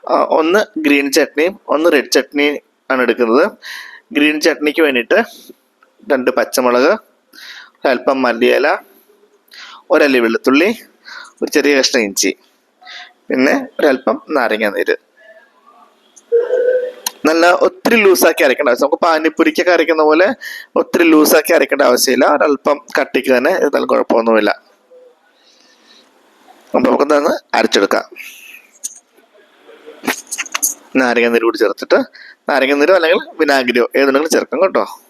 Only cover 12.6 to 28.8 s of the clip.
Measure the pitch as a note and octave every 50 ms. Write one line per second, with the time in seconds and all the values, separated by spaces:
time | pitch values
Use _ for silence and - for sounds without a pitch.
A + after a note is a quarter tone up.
12.6 | _ _ _ _ - - - - - - _ _ _ _ - C3 B2+ C#3+ D#3 C#4
13.6 | C4 - _ - - D3+ C3 C3 - - A3 D#4 - - D#3+ C#3+ A#2+ A2 A2 G#2+
14.6 | A2+ G#2 G2 F#2+ E2+ - - - _ _ _ _ - - - - _ _ _ _
15.6 | _ - - - - _ _ _ _ _ _ - _ _ A#4 A#4 - - B4+ B4
16.6 | - - - - - - - - - - - - - D3 D#3+ E3 E3 F3 F3 -
17.6 | - F#3 - - _ C4+ A#3 A#3 G#3 G3 F3+ E3+ - E3+ D#3 - E3 C#3 B2 -
18.6 | D3 C3+ A#2+ - D3 C#3+ - - - F3 E3 D#3 D#3 D#3+ D#3 - D#3+ D#3 D3+ -
19.6 | F3 F3 F3 E3 D#3+ D3 E3 D#3 D#3 D3+ D#3 D#3+ F3+ G#3+ B3+ - - - - -
20.6 | - _ _ - E3 - - F#3 E3+ E3 D#3+ D3+ D3+ - - D#3+ D3+ - E3+ D#3
21.6 | D3 - C#3+ C#3 C#3 C3+ B2 B2 - - B2+ B2 C#3+ D#3+ D3+ D3 - D#3 C#3+ C3
22.6 | _ D3+ D3 D3 - _ - - C#3 - - C#3 B2 C3+ C3 B2 B2+ D3+ F#3+ F3+
23.6 | - C#3+ C#3 - B2+ B2+ B2+ A#2 A2+ _ A#2+ A#2 A2+ A2+ A2+ A2 G#2 G#2 - -
24.6 | _ _ _ _ _ _ - - - - _ _ _ _ _ _ _ _ _ _
25.6 | _ _ _ _ _ _ - - _ _ _ _ _ _ _ _ _ - - _
26.6 | _ _ - - B2+ B2+ B3+ - - - D3+ C#3+ C#3+ E3+ - - _ _ - A2+
27.6 | A2+ A2+ - A#2+ G2+ - - G#2 - - - - - - - - - - - -
28.6 | _ _ _ _